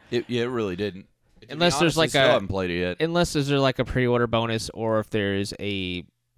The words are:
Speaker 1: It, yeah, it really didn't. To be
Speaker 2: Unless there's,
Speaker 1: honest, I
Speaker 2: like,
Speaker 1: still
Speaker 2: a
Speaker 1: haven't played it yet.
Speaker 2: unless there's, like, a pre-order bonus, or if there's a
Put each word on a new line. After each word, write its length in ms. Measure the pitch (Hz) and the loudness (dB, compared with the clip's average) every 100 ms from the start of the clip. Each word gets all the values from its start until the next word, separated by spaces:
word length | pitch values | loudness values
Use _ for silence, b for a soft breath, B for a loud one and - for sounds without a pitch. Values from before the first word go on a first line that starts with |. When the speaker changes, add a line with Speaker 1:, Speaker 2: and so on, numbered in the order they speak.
| b | b
Speaker 1:
It, 140 | 120 - | -4 -2
yeah, 160 | 120 | -2
it 60 | 120 | -2
really 260 | 123 104 87 | -2 -2 -2
didn't. 320 | 104 92 - _ _ _ | -4 -6 -16 _ _ _
To 60 | - | -12
be 60 | |
Speaker 2:
Unless 260 | 156 175 151 | 0 2 4
there's, 180 | 165 151 | 2 2
Speaker 1:
honest, 0 | |
I 40 | |
Speaker 2:
like, 80 | 151 | 2
Speaker 1:
still 140 | 143 135 | 4 4
Speaker 2:
a 20 | |
Speaker 1:
haven't 140 | 117 98 | 4 2
played 200 | 95 92 | -2 -2
it 100 | 87 | 0
yet. 180 | 90 90 | -2 -2
Speaker 2:
unless 340 | 160 170 170 | -2 0 0
there's, 160 | 156 139 | 0 0
like, 300 | 143 135 127 | 2 2 0
a 60 | 120 | -2
pre-order 420 | 131 123 120 117 | 0 2 2 2
bonus, 420 | 113 113 113 - | 0 0 -2 -6
or 300 | - 113 110 | -6 -2 0
if 100 | 104 | 0
there's 420 | 107 101 98 101 - | -2 0 -2 -4 -6
a 440 | 101 98 92 90 - _ _ | -6 -4 -4 -6 -10 _ _